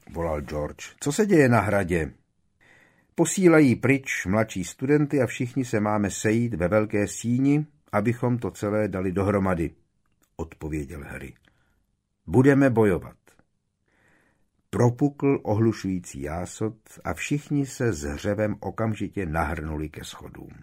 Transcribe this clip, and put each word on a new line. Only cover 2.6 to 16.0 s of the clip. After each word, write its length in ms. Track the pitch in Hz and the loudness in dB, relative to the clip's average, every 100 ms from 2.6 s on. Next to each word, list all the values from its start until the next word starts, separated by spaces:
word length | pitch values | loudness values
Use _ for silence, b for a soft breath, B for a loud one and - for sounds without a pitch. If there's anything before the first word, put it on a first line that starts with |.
| b b b b b | b b b b b
„Posílají 600 | - 160 - 180 156 139 - | -2 -2 4 6 8 6 4
pryč 500 | 123 135 - - 87 | 2 0 -2 -6 0
mladší 380 | 107 110 95 | 0 0 -4
studenty 580 | 90 - 135 147 143 147 | -8 -4 0 2 2 0
a 40 | 113 | 0
všichni 380 | - 123 135 | -2 -6 -6
se 160 | 123 107 | -2 -2
máme 300 | 104 107 98 | 0 0 -2
sejít 440 | - 110 117 120 | -2 0 0 0
ve 140 | 87 87 | -2 0
velké 400 | 107 107 104 95 | 2 0 0 -2
síni, 580 | - 113 123 139 147 147 _ _ | -4 -2 0 2 2 -2 _ _
abychom 460 | 104 110 117 123 120 | -2 0 0 -2 -2
to 120 | 98 | -4
celé 380 | - 104 107 104 | -6 -2 0 -2
dali 240 | 92 95 | -2 -2
dohromady,“ 580 | 90 98 101 95 87 80 - _ _ _ _ _ - | 0 2 2 2 0 -2 -8 _ _ _ _ _ -12
odpověděl 680 | 78 - 78 78 67 71 | -12 -10 -8 -8 -8 -12
Harry. 300 | 69 67 69 - _ _ _ _ _ _ _ _ - | -14 -14 -16 -20 _ _ _ _ _ _ _ _ 0
„Budeme 440 | 101 135 139 139 | 4 6 6 6
bojovat.“ 460 | 113 104 80 - - _ _ _ _ _ _ _ _ _ _ _ _ _ _ _ | 4 4 2 -4 -20 _ _ _ _ _ _ _ _ _ _ _ _ _ _ _
Propukl 680 | 101 120 120 143 143 139 139 | 2 2 2 -2 0 0 0
ohlušující 800 | - 107 113 104 95 92 | 0 2 2 0 -4 -6